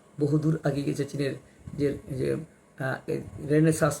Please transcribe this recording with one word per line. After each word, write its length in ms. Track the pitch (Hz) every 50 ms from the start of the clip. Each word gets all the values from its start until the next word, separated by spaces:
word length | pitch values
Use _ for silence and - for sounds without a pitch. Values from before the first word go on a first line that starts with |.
| _ _ - -
বহুদূর 380 | 147 139 147 156 131 156 160 156 -
আগে 180 | 151 135 143
গেছে 220 | 139 147 147 143 143
চীনের 300 | 139 - 139 143 135 - - - - - - - - -
যে, 240 | 143 143 143 147 - - -
যে 260 | 147 127 135 143 135 139 160 - - _ _ _ _ -
আহ, 320 | 135 131 131 - - -
এই 100 | 143 135 - - - - 151 139
রেনেসাঁস 500 | 147 151 156 160 156 160 165 147 147 -